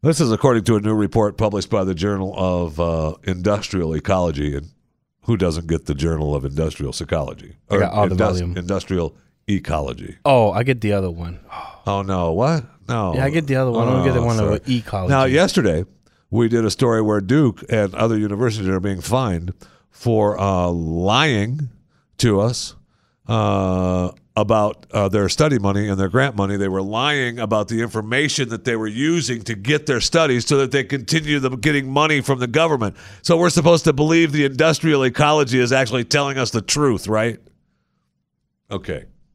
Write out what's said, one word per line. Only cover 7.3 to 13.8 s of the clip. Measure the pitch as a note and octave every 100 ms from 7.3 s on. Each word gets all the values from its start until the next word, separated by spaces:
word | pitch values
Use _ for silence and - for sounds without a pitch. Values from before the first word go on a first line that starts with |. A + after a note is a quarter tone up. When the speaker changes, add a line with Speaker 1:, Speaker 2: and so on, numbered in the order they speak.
| - - - _
Speaker 2:
I | G2+
Speaker 1:
Or |
Speaker 2:
got | G2+
all | G#2 G2+
the |
Speaker 1:
Indus-, | F#2 G#2+ F2+
Speaker 2:
volume. | F2 F2+
Speaker 1:
Industrial | F2 G2 - F#2 D#2+ - _ _ -
Ecology. | G2 - D#2+ C2+ - - - -
Speaker 2:
Oh, | C3 G#2+
I | F#2+
get | B2+ B2
the | G#2+
other | G2+ F#2
one. | E2+ E2+ F2 - - - - -
Speaker 1:
Oh, | G2
no. | G2 F#2+ E2+
What? | E2 C3 E3 A#2 _ -
No. | A#2 G2 G#2
Speaker 2:
Yeah, | C3+
I |
get | D#3 C#3+
the | C3
other | C3
one. | A2+